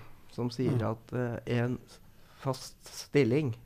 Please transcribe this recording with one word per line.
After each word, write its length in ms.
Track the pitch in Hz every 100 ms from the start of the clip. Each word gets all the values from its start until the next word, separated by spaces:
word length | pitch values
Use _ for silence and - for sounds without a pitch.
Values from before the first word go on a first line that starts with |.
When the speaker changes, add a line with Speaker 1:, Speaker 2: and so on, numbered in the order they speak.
| - - -
Speaker 1:
som 180 | - 120
sier 240 | - 127
Speaker 2:
Mm. 80 | 123
Speaker 1:
at, 300 | 110 117 -
eh, 500 | 120 120 117 - 120
en 160 | 120 123 - - - - - -
fast 320 | 135 127 - -
stilling 680 | - - - 143 117 135 147 117